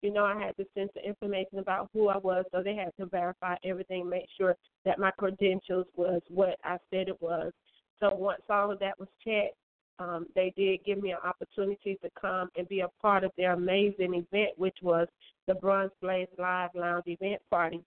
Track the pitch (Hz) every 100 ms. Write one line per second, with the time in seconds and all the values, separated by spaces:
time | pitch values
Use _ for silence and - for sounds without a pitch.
0 | 208 208 202 208 196 - 196 - 196 -
1 | 196 208 208 196 190 196 190 190 196 220
2 | 208 196 190 185 185 180 185 208 180 -
3 | 190 180 175 185 180 180 185 185 190 185
4 | 180 180 - - 185 175 _ _ - -
5 | 190 - 196 190 202 185 - 185 180 -
6 | 175 175 - 180 190 165 - 180 _ 190
7 | 190 180 165 170 160 - _ _ _ _
8 | 208 196 196 185 - 208 208 196 196 -
9 | 190 _ - 214 202 - _ _ _ _
10 | 180 165 170 - 185 190 196 185 - 196
11 | 202 175 180 - 180 - 196 202 - 196
12 | - - 190 185 180 175 180 196 175 _
13 | 214 196 190 - 180 180 180 190 208 202
14 | 180 180 170 202 208 - 190 - 180 165
15 | 170 _ - _ - 185 190 196 190 196
16 | 185 185 185 185 180 180 180 175 175 175
17 | 180 170 190 202 _ 180 165 175